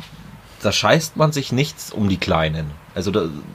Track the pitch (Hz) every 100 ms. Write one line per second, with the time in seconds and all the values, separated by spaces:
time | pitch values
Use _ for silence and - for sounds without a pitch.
0 | - - - - - - 107 - 104 147
1 | 156 - 156 151 131 120 151 - - -
2 | 101 95 - 160 80 78 76 73 - -
3 | 196 107 82 73 -